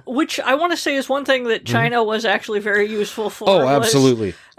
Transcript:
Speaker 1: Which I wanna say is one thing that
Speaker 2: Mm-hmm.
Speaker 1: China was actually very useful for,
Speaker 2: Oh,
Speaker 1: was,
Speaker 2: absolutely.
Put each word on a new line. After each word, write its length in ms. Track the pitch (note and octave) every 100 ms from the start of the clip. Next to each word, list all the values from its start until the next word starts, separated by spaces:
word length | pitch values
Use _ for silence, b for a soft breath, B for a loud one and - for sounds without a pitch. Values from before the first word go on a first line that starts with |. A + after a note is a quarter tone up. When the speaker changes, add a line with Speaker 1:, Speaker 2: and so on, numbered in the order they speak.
| -
Speaker 1:
Which 340 | B3+ D#4+ -
I 160 | A#3+ C4+
wanna 220 | F4 E4
say 180 | D#4+ C#4
is 120 | B3+
one 160 | C4+ C#4
thing 180 | C4 B3
that 200 | A3 A3+
Speaker 2:
Mm-hmm. 60 |
Speaker 1:
China 300 | A#3+ A#3 A#3+
was 220 | G#3+ A3 A3+
actually 360 | G3+ - G#3
very 280 | G3+ G#3 G#3
useful 400 | G#3+ G3+ - G#3
for, 180 | - G#3
Speaker 2:
Oh, 160 | F#3+ C3
Speaker 1:
was, 200 | C#3 C#3
Speaker 2:
absolutely. 480 | C#3 C3 A#2 G#2 - B